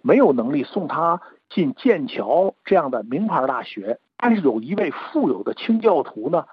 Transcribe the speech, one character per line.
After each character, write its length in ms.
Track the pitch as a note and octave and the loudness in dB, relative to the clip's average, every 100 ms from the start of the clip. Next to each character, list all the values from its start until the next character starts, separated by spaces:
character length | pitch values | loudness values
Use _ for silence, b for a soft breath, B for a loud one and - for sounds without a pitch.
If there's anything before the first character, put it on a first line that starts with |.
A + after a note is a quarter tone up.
没 160 | B2 B3 | 2 4
有 160 | A#3 | 6
能 180 | B2+ A2+ | 4 0
力 100 | D3 | -2
送 240 | - - D#3 | -4 -4 -4
他 360 | C#3 E3+ F3 B B _ | -2 0 -2 B B _
进 240 | - D3 | -2 -2
剑 340 | - B3+ F#3 C3 | 0 2 2 -2
桥 480 | - A2 D3+ G3 - | -6 0 2 0 -2
这 120 | - F#3+ | 0 2
样 140 | C#3 | 2
的 120 | B2 | -4
名 220 | G#2+ C#3 G#3+ | -4 -4 -2
牌 200 | E3+ C3+ | 0 0
大 160 | B2 | -2
学， 360 | A2+ - G2 - _ - | -8 -8 -6 -8 _ -2
但 180 | A#3+ A3 | 0 2
是 60 | |
有 180 | D3 A2 | 2 0
一 140 | A#2+ | -2
位 160 | G3+ F#3 | -4 -4
富 400 | - - D#4 B3 | -4 -6 0 0
有 120 | G3 | 0
的 120 | G3+ | -4
清 260 | - - A3+ | -4 0 2
教 220 | A3 E3 | 2 2
徒 260 | - - A2+ | 0 -6 -4
呢， 160 | E3 b | -2 b